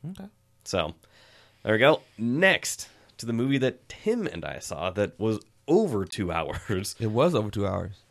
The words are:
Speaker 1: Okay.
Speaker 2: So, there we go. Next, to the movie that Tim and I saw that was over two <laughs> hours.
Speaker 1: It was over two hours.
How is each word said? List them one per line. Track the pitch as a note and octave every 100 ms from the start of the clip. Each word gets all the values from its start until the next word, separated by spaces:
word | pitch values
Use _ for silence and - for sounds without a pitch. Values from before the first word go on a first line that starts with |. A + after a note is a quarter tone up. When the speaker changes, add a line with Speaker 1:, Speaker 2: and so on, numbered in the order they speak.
| D3
Speaker 1:
Okay. | G3 G3 _ _ _
Speaker 2:
So, | - F#2 D#2 - _ _ - - _ _
there | -
we | A2
go. | C3 D#3 - -
Next, | A2+ C3+ F#3+ D#3+ - - - - _ _
to | A2+
the |
movie | A#2 C3 C#3
that | C3 B2+ _
Tim | - G#3 A#3 F#3
and | E2+
I | D2+ C2+
saw | - D2 F2+
that | F2+ G2+ -
was | A2 G#2+ - _ -
over | E3+ G#3+ A2
two | F#2+ - F#2
<laughs> |
hours. | E2 D2+ - - G2 G2 -
Speaker 1:
It | A2+
was | G#2+ D#3+
over | D3+ G#2+
two | G#2 G2+
hours. | F#2 F#2 G2+ _